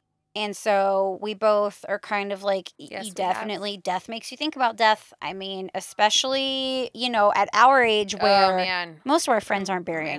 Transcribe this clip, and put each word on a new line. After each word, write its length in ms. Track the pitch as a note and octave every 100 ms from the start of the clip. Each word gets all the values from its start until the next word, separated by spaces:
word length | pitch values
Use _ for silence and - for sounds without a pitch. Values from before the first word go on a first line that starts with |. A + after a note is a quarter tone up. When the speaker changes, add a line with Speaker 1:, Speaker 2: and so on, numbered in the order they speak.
| _ _ _
Speaker 1:
And 220 | G#3 G#3 G3
so 640 | A3 G3+ G3 G3 G3 F#3
we 120 | G#3
both 500 | G3+ G#3+ G#3 G#3 - -
are 100 | G3+
kind 320 | - G#3 G3+
of 100 | G3
like, 300 | G3 G3 - -
y-, 80 | C#3+
Speaker 2:
Yes, 160 | G3+ G3+
Speaker 1:
you 60 | F3+
Speaker 2:
we 60 |
have. 100 | F#3+
Speaker 1:
definitely, 420 | F#3 A3 G3 G#3 G3+
death 320 | F#3 F#3 -
makes 240 | A3+ -
you 60 | B3+
think 180 | D4+ C#4+
about 220 | A#3+ G#3+
death. 340 | A3 G#3+ - -
I 120 | D3
mean, 360 | F#3+ F#3+ F#3+ F#3+ F#3+
especially, 1120 | - - G3 - C4 C4+ C4+ C4+ C4 C4 B3
you 160 | A3 B3
know, 240 | A#3 G#3 -
at 140 | G3+
our 300 | G#3 B3 C4+
age 320 | A#3 G#3+ G3 G#3
Speaker 2:
Oh, 60 |
Speaker 1:
where 340 | G#3 G3 F#3+ F#3
Speaker 2:
man. 460 | F#3 F3+ E3+ D#3+
Speaker 1:
most 240 | B3+ D#4+ D4+
of 60 |
our 80 | A3
friends 280 | - G3+ F#3+
Speaker 2:
I'm, 40 |
Speaker 1:
aren't 160 | F3+ F3
Speaker 2:
I'm 40 |
Speaker 1:
burying 220 | D#3+ D3+